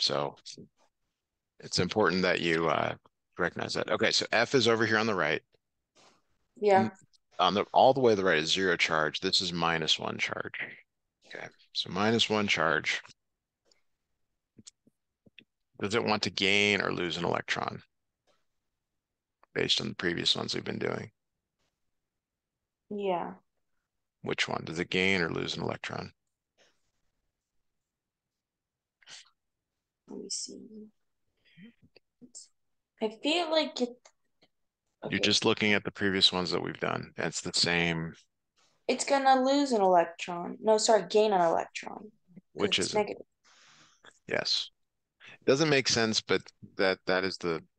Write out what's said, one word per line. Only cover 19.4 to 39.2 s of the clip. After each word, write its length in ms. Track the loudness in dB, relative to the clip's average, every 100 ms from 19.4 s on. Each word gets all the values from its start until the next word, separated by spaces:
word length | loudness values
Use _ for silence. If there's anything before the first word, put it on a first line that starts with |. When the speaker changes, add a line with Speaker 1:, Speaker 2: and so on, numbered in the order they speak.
| _
Speaker 1:
Based 260 | -4 -2 -2
on 80 | -4
the 60 |
previous 420 | -6 -4 -2 -2 -4
ones 180 | -4
we've 80 | -8
been 160 | -8 -6
doing. 320 | -4 -6 -10 _ _ _ _ _ _ _ _ _ _ _ _ _ _ _ _ _ -12
Speaker 2:
Yeah. 420 | -6 -4 -4 -6 -12 _ _ _ _ _ _ _ _
Speaker 1:
Which 260 | -6 -4 -4
one? 160 | -6
Does 140 | -6 -6
it 120 | -2
gain 320 | 0 2 2
or 80 | 0
lose 260 | -2 -6 -6
an 60 |
electron? 500 | -6 -6 -8 -10 -12 _ _ _ _ _ _ _ _ _ _ _ _ _ _ _ _ _ _ _ _ _ _ _ _ _ _ _ _ _ -20 -20 -20 _ _ _ _ _ _ _ -18
Speaker 2:
Let 120 | -14
me 80 | -10
see. 300 | -10 -10 -14 -18 -20 -20 _ _ _ _ _ _ -20 -20 _ _ _ _ _ -20 -20 -20 _ _ _ _ -8
I 180 | -6 -4
feel 300 | -2 0 0
like 300 | 0 0 -2
it, 80 | -6 -6 -20 _ _ _ _ _ _ _ _ _ -6
Speaker 1:
You're 80 | -2
Speaker 2:
okay. 0 |
Speaker 1:
just 260 | 0 2
looking 280 | 2 2 2
at 100 | 0
the 80 | -2
previous 400 | -4 -2 2 2
ones 220 | 0 -2
that 100 | -4
we've 160 | -4 -6
done. 340 | -4 -6 -8 -8
It's 240 | -6 -6
the 120 | -4
same. 600 | -2 0 2 0 -2 -6 -12 _ _ _ _ _ _ -4
Speaker 2:
It's 180 | -4
gonna 380 | 0 2